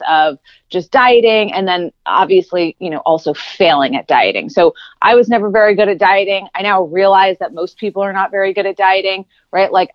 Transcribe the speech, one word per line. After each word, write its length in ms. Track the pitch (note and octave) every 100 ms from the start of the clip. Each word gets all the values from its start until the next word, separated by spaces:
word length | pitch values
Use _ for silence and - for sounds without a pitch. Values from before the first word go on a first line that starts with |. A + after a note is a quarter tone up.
| -
of 300 | D#3+ D#3 C#3 _ _ _
just 220 | F3+ E3+
dieting 600 | B3+ B3 A#3+ A3+ A3 G#3
and 160 | F#3+ F#3+
then 240 | F3+ E3+ - -
obviously, 680 | A2+ - F#3 F3+ F3+ E3+ -
you 100 | F3+
know, 100 | D#3
also 340 | - D#3+ -
failing 600 | D3 - - F3 C#3+ C3+ C3
at 120 | -
dieting. 400 | C3 G2 G2 -
So 280 | - E3+ - - _
I 140 | G3+ A#3+
was 120 | A3
never 220 | A#3 G3+
very 260 | G#3+ G#3+ G3+
good 140 | G#3
at 80 | F3+
dieting. 500 | F#3+ G3 G3 G3 -
I 80 | F3+
now 220 | G3+ F#3+
realize 540 | E3 F3 G3 G3 F#3+ F#3
that 140 | F3+
most 240 | E3 F3+ -
people 260 | G#3+ F#3+
are 100 | G3
not 180 | F#3+ F#3+
very 220 | G3+ G3
good 140 | F#3+ G3
at 100 | F#3+
dieting, 480 | F#3+ F#3+ F#3+ F#3+ F#3+ _ _
right? 200 | F3+ F#3+
Like, 180 | F#3 F3+